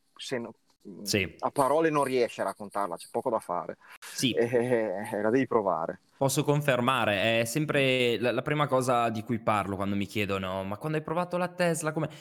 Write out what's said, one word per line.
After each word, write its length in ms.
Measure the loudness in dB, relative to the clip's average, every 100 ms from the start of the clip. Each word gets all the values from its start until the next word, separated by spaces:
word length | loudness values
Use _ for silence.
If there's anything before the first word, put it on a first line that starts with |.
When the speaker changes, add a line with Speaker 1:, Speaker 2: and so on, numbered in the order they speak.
| _
Speaker 1:
se 240 | -14 -6 -6
no, 160 | -6 -14 _ _ -20 -14
Speaker 2:
Sì. 320 | -2 0 0 -2
Speaker 1:
a 100 | -4
parole 400 | 0 2 4 2
non 140 | 2
riesce 360 | 0 2 0 0
a 20 |
raccontarla, 520 | -4 -4 -6 -4 -4 -4
c'è 120 | -6
poco 200 | -4 -2
da 100 | -2
fare. 380 | -2 -6 -6 -10 -16 -20
Speaker 2:
Sì. 320 | -14 -2 0
Speaker 1:
E, 120 | 2 2
e, 560 | 2 2 2 0 -4 -4
e 100 | -2
la 80 | 2
devi 160 | 2 2
provare. 520 | 2 2 0 -2 -8 _ -2
Speaker 2:
Posso 280 | 0 0
confermare, 960 | 2 2 2 2 2 2 2 2 4 2
è 40 |
sempre 720 | 2 -2 0 2 4 4 2 2
la, 100 | 2
la 120 | 0
prima 260 | 0 0 2
cosa 400 | 2 2 2 2
di 160 | 0
cui 160 | -2 -2
parlo 340 | 2 2 2
quando 220 | -2 0 0
mi 100 | -2
chiedono, 560 | -2 0 0 -2 -4
"Ma 140 | -4 -6
quando 180 | -4 -4
hai 40 |
provato 320 | -4 -4 -2 -2
la 120 | -4
Tesla, 420 | 0 0 0 -2
come?" 160 | -2 -4 -6